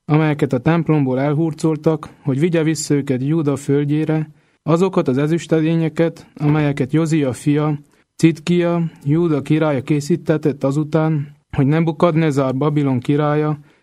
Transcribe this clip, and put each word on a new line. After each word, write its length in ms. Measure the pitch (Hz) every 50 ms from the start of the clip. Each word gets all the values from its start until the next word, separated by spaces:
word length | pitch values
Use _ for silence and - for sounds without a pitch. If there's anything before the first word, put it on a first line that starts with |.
| _
amelyeket 480 | - 151 151 160 156 147 147 151 131 -
a 60 | 127
templomból 600 | 110 156 165 170 156 - 156 151 143 127 127 127
elhurcoltak, 880 | 139 147 151 147 165 165 151 156 - 160 160 151 151 165 160 147 - - - - -
hogy 160 | 139 135 131
vigye 240 | 151 185 165 165 156
vissza 320 | 156 160 147 - - 151
őket 280 | 143 139 - 135 123 131
Júda 340 | 139 156 170 156 143 139
földjére, 720 | 139 143 - 139 143 147 143 147 151 156 147 151 156 156 151 - _ _ _ _ _ -
azokat 460 | 151 156 165 185 190 185 180 165 147
az 100 | 127 131
ezüstedényeket, 1120 | 147 151 165 170 160 - 165 160 156 160 165 165 165 160 156 - 165 165 165 - - - -
amelyeket 580 | - 151 147 147 156 151 147 139 143 135 123 -
Jozia 400 | 151 165 160 156 160 143 131 117
fia, 460 | - - 151 147 147 151 151 151 143 - _ _ _ _ _ _
Citkia, 680 | - - 165 160 151 - - 175 175 170 170 170 170 170 160 - - -
Júda 380 | 139 147 165 175 170 151 139 131
királya 400 | - 151 156 156 156 147 127 117
készítetett 800 | - 156 147 139 147 180 165 - - 160 151 151 156 131 143 -
azután, 640 | 139 139 151 156 147 147 160 156 156 160 151 143 - - _ _ _ -
hogy 100 | - 139
Nebukadnezár 880 | 131 151 160 170 160 160 - - 175 160 156 165 160 139 139 139 131 131
Babilon 420 | 135 147 156 151 147 143 139 131 123
királya, 600 | 117 - 147 147 151 147 147 151 151 151 151 147 - _ _ _